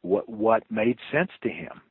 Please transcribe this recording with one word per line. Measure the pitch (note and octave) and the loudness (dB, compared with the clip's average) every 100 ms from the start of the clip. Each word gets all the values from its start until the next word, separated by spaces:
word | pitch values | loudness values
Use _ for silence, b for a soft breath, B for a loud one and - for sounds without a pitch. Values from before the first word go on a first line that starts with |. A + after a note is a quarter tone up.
what, | F2 G2 - | 0 -2 -2
what | A2 A2 A2 - | 0 2 2 2
made | A2+ A2 A#2+ - | 0 0 0 -2
sense | D3 F#3 - | -2 -2 -4
to | A2+ | -6
him. | E2 E2+ - _ | -6 -12 -14 _